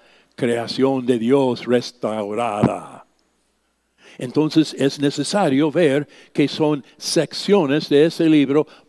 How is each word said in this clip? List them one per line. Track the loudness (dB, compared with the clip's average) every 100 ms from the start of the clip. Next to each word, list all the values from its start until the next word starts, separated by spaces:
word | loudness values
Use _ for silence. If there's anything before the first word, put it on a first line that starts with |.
| _ _ _
creación | -6 -4 -2 -4 -2 0 0
de | 0 0
Dios | 2 2 2 -2 0
restaurada. | -2 -2 -6 -6 -4 -4 -4 -4 0 -2 -2 -10 -20 -20 _ _ _ _ _ _ _ _ _ -20 -12
Entonces | -6 -2 0 2 0
es | 0 -2 0
necesario | -2 -2 -2 0 2 2 0
ver | 2 2 2 -4 -12 -8
que | -2 -2
son | 0 -2 -2 -6 _
secciones | -4 -2 -2 -4 0 2 2 -2 2
de | 4 4
ese | 2 2
libro | 4 4 0 -2 -6